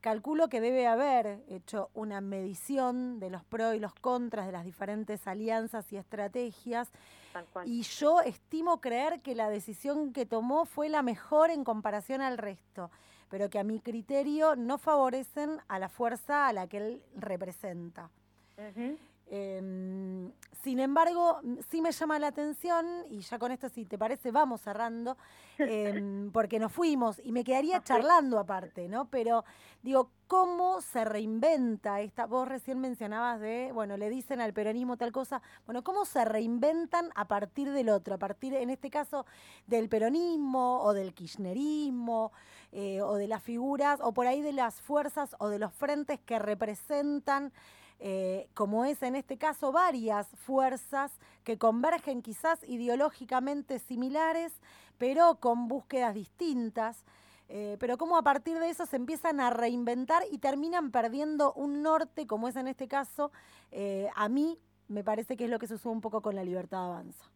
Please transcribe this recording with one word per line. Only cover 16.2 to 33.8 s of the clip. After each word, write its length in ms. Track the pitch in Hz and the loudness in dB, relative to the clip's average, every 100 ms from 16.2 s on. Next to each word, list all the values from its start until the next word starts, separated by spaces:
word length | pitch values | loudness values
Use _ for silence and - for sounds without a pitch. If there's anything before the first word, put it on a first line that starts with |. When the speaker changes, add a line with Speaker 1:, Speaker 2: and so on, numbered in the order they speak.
| - 294 277 | -2 2 4
Speaker 1:
a 40 | |
la 140 | 214 180 | 2 -4
que 80 | 202 | -6
él 260 | 214 254 - - | -6 -8 -12 -12
representa. 960 | 208 185 185 175 196 175 170 170 165 _ _ _ _ - | -6 -6 -6 -8 -10 -8 -10 -14 -18 _ _ _ _ -16
Speaker 2:
Ujú. 380 | 208 196 240 302 - _ _ | -14 -8 -6 -6 -14 _ _
Speaker 1:
Em, 1000 | 202 196 190 190 185 185 190 190 190 180 - - - | -8 -6 -6 -6 -6 -6 -6 -8 -8 -10 -14 -20 -12
sin 180 | 277 247 | -4 0
embargo, 580 | 269 285 330 349 339 320 | 2 4 4 6 4 2
m-, 160 | 262 247 - | -2 -8 -6
sí 120 | 330 | -2
me 100 | 330 | 0
llama 260 | - 320 302 | 0 0 0
la 100 | 294 | 0
atención, 580 | 294 294 302 349 339 339 349 330 | -2 -6 -4 0 0 0 -6 -10
y 100 | 214 | -12
ya 180 | 175 233 | -10 -6
con 140 | 240 | -4
esto, 160 | 254 254 | -4 -8
si 160 | - | -10
te 140 | 214 202 | -10 -2
parece, 320 | 220 277 254 | -2 -2 0
vamos 320 | 240 294 226 | 4 4 2
cerrando, 560 | - 208 233 226 233 254 - - - - | -6 -4 -4 -4 -6 -6 -12 -20 -20 -2
Speaker 2:
<laughs> 0 | |
Speaker 1:
em, 720 | 277 220 208 202 202 196 202 | 0 2 0 -2 -4 -4 0
porque 260 | 214 214 220 | 2 2 0
nos 140 | 220 | -2
fuimos, 480 | - 339 285 233 202 | 2 2 4 2 0
y 100 | 254 | -4
me 120 | 233 | -2
quedaría 340 | 240 262 302 359 | 2 2 4 0
Speaker 2:
Ok. 60 | |
Speaker 1:
charlando 540 | - 247 277 349 277 226 | 4 4 8 8 8 2
aparte, 500 | 196 190 180 - 175 | 0 -4 -6 -10 -6
¿no? 160 | 220 277 | -4 -2
Pero, 340 | 262 226 233 - - - - | -2 2 2 0 -18 -20 -14
digo, 280 | 254 262 254 _ _ | 2 2 2 _ _
¿cómo 540 | 370 370 349 359 370 | 4 4 4 2 0
se 240 | - 247 | -2 -2
reinventa 960 | 220 214 214 220 294 311 247 214 214 202 | -2 -2 -2 2 4 4 2 0 -2 -2
esta? 240 | 208 - 233 | -4 -4 -2
Vos 220 | 247 262 | 0 -2
recién 320 | 262 - 262 | -6 -6 -4
mencionabas 580 | 262 247 208 214 240 233 | -4 -4 -6 -2 -2 -2
de, 320 | 214 233 254 | -4 -4 -4
bueno, 240 | 240 | -4